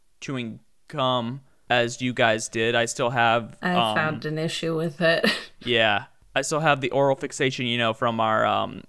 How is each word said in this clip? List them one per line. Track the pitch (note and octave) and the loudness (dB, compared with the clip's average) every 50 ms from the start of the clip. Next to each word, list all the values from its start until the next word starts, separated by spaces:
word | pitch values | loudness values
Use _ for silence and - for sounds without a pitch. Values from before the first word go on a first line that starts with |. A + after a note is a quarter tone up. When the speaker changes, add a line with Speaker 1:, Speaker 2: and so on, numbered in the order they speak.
| _ _ _ - | _ _ _ -16
Speaker 1:
chewing | - - C#3 B2+ A#2+ A2+ A2 B2 _ _ _ _ _ - | -12 -8 -8 -6 -6 -8 -10 -14 _ _ _ _ _ -12
gum | - D3+ C3 B2+ B2+ B2 A#2 A#2 B2+ C#3 - _ _ _ _ - | -4 -2 0 0 0 0 -2 -4 -6 -8 -12 _ _ _ _ 0
as | B2 B2 A#2+ A#2 A#2+ - | 2 2 2 0 -2 -4
you | B2+ B2+ A#2+ | -6 -4 0
guys | B2+ B2 A2+ A2 A2+ A2+ - | 2 2 2 2 0 -2 -4
did. | - A2+ A2+ A#2 A#2+ | -4 -2 0 0 2
I | A#2 A#2 | 0 0
still | A#2 - - C3 A#2+ | -2 -2 -2 -2 -2
have, | C3 A#2+ A#2 A#2 A2+ A#2+ A2+ - - - | 0 2 2 4 4 2 0 -4 -12 -8
Speaker 2:
I | - F3+ F3+ | -4 -2 0
Speaker 1:
um, | F3 A#2 A2 G#2+ | 0 0 0 0
Speaker 2:
found | E3 D#3 D#3 D#3 A2+ B2 | 0 -2 -2 -4 -6 -6
an | D3+ D#3 D#3 | -6 -4 -4
issue | D#3 E3 - - - E3 E3 D#3 | -4 -4 -4 -4 -4 -4 -4 -2
with | E3 E3+ D3+ - | -4 -4 -4 0
it. | F3 D#3+ E3 - - G#3+ - | 2 2 2 2 2 0 0
<laughs> | - - - - - - | -2 -6 -12 -18 -10 -4
Speaker 1:
Yeah. | B2 A#2+ A2+ A2+ G#2+ G#2 G2 - - _ _ _ - - | 0 2 4 4 4 4 2 -2 -6 _ _ _ -6 -2
I | C#3 C#3 | -2 -2
still | - D#3+ D3 | 0 0 0
have | D#3+ D#3 C#3+ C3+ | 2 2 2 2
the | B2 A#2 | 0 -2
oral | - C#3 C#3 C#3 C3+ - | 0 2 2 2 2 0
fixation, | - C3 - - C#3+ C3+ C3 - C3 | -2 -8 -4 -2 -2 -2 -2 -2 -4
you | A#2+ A#2+ A#2+ | -2 0 0
know, | A#2 A2+ A2+ | 0 0 0
from | - B2+ A#2+ A2+ A2+ | 0 0 0 0 2
our, | A2+ A2 A2 A2 A2+ | 2 2 2 2 2
um, | G#2+ G#2 G#2 G#2 G#2 G#2+ - - | 2 2 0 0 -4 -6 -12 -16